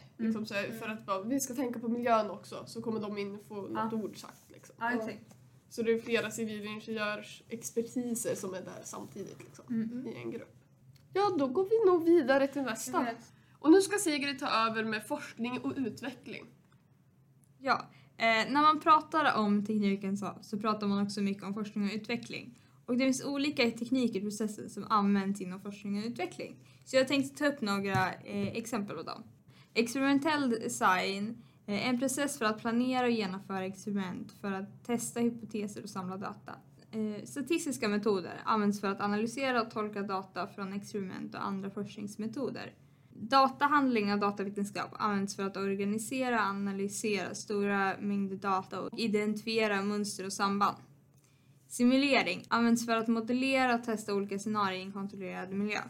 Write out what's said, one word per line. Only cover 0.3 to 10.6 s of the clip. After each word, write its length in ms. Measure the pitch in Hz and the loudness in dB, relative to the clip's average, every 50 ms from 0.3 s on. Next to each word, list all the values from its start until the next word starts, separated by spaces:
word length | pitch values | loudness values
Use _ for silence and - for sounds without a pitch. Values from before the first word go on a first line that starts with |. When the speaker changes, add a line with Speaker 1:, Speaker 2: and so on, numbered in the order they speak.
| 220 208 208 | 0 -2 -4
Speaker 1:
så 80 | - 214 | -4 -4
här, 100 | 202 202 | -4 -4
Speaker 2:
Mm. 140 | - 226 226 | -4 -6 -6
Speaker 1:
för 100 | 220 214 | -6 -8
att 180 | 220 220 - | -8 -6 -4
bara, 160 | - 196 190 196 | -4 -4 -2 -2
vi 180 | 226 277 277 | 0 0 0
ska 140 | - - 240 | -2 -2 -2
tänka 240 | 277 269 240 233 226 | -2 -2 -2 -4 -4
på 100 | 240 233 | -2 -2
miljön 420 | 233 240 240 247 226 220 214 196 | -2 0 2 4 4 4 4 0
också, 340 | 180 208 - - 208 131 - | -4 -10 -12 -12 -12 -12 -12
så 160 | - - 233 220 | -10 -12 -8 -6
kommer 180 | 233 220 214 | -4 -4 -4
de 180 | 208 202 208 202 | -4 -4 -4 -4
in 160 | 202 202 202 | -6 -6 -8
och 100 | 208 - - | -10 -14 -12
få 60 | 214 | -10
något 340 | 202 190 - 220 220 220 220 226 | -10 -8 -6 -4 -2 -2 -2 -2
Speaker 2:
Ja. 60 | 220 | -4
Speaker 1:
ord 180 | 202 175 - - | -4 -4 -8 -12
sagt, 300 | - - - - - - - | -16 -18 -18 -20 -20 -20 -20
liksom. 220 | - - - - - | -20 -20 -20 -10 -4
Speaker 2:
Ja, 140 | 226 233 240 | -2 -2 0
exakt. 420 | 226 220 214 208 - - - - - - - - - _ _ | -2 -2 -4 -8 -12 -16 -20 -20 -20 -20 -20 -20 -20 _ _
Speaker 1:
Så 140 | - 240 226 | -8 -2 0
det 100 | 226 226 | 2 2
är 60 | 226 | 2
flera 300 | 226 247 233 214 208 220 | 2 0 0 0 0 -2
civilingenjörsexpertiser 2000 | 220 226 226 214 214 214 202 208 214 214 - 226 220 220 214 208 214 214 214 - - - - - 233 226 - - - 233 226 - - 254 240 240 233 226 - - 247 | -4 -4 -4 -4 -6 -6 -8 -8 -10 -10 -8 -6 -4 -2 -2 -2 -4 -4 -8 -12 -16 -18 -12 -10 -10 -10 -10 -6 -4 -4 -4 -2 -4 -4 -4 -2 -4 -2 -2 -2 -4
som 200 | - - 185 185 | -4 -4 -6 -8
är 60 | 185 | -8
där 200 | 202 - - - - | -10 -10 -12 -14 -14
samtidigt, 540 | - - - - - - 208 190 - - - - | -12 -12 -12 -12 -12 -12 -12 -12 -12 -14 -16 -18
liksom, 200 | - - - - - | -20 -20 -18 -8 -4
Speaker 2:
Mm. 380 | 240 226 220 226 240 247 254 | -4 -2 -2 -2 -6 -6 -8
Speaker 1:
i 80 | 226 - 120 120 | -8 -8 -8 -8
en 80 | 113 | -8
grupp. 260 | - - - - - - | -8 -10 -12 -14 -18 -20